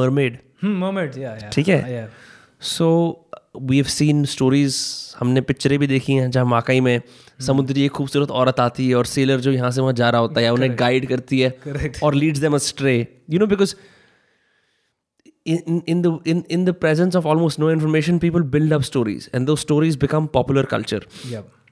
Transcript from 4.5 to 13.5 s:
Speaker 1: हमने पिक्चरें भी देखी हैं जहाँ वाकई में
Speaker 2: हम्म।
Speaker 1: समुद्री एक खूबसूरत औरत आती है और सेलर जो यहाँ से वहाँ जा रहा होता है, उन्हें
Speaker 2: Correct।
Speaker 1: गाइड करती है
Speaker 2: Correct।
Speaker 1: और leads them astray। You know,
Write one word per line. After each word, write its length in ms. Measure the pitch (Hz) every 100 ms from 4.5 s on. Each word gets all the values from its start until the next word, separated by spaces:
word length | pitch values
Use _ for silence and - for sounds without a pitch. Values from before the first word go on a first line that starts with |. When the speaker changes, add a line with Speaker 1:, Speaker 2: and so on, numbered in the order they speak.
| 139 139 131 - - - -
Speaker 1:
हमने 220 | 123 131
पिक्चरें 380 | 127 127 135 143
भी 80 | 143
देखी 260 | 135 131
हैं 180 | 135 127
जहाँ 140 | 127 123
वाकई 340 | 117 117 131
में 160 | 127 120
Speaker 2:
हम्म। 480 | - - - -
Speaker 1:
समुद्री 400 | 131 139 131 139
एक 60 | 139
खूबसूरत 400 | - 139 143 143
औरत 300 | 120 127 127
आती 280 | 123 123 131
है 60 |
और 120 | 123 120
सेलर 340 | - 135 135
जो 120 | 131
यहाँ 180 | 127 123
से 100 | 127
वहाँ 120 | 131
जा 180 | 120 120
रहा 100 | 120
होता 200 | 117 117
है, 120 | 117
उन्हें 160 | 120 131
Speaker 2:
Correct। 120 | 120
Speaker 1:
गाइड 260 | 123 127 127
करती 320 | 127 123 131
है 180 | 127 127
Speaker 2:
Correct। 420 | 147 139 143 -
Speaker 1:
और 120 | 151
leads 260 | 143 156 143
them 140 | 156
astray। 520 | 147 - - 135 120 117 _ -
You 80 | 165
know, 80 | 208